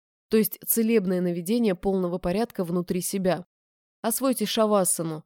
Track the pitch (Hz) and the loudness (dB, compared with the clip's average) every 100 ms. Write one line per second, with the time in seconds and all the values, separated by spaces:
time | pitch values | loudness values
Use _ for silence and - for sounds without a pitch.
0 | _ _ _ 220 214 - - - 226 226 | _ _ _ 2 2 -2 -4 0 2 2
1 | 185 180 180 175 170 240 226 180 196 190 | 2 0 0 -2 -2 0 2 0 0 0
2 | 180 170 175 190 240 - 175 180 175 180 | -2 -2 -2 -2 -2 -4 -4 -2 -2 -2
3 | 180 202 185 165 175 _ _ _ _ _ | -2 -2 0 -2 -4 _ _ _ _ _
4 | 233 240 269 247 208 - 214 208 180 - | -4 0 0 0 -2 0 2 4 2 0
5 | 165 156 | -4 -8